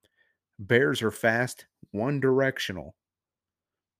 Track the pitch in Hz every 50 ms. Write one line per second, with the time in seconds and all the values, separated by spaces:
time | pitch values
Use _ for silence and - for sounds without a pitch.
0 | _ _ _ _ _ _ _ _ _ _ _ - 104 95 120 120 139 147 139 120
1 | 117 110 104 - - 117 113 117 123 123 - - - _ _ _ - _ - 101
2 | 110 135 147 139 127 135 131 131 135 135 131 - - - 95 87 69 76 - _
3 | _ _ _ _ _ _ _ _ _ _ _ _ _ _ _ _ _ _ _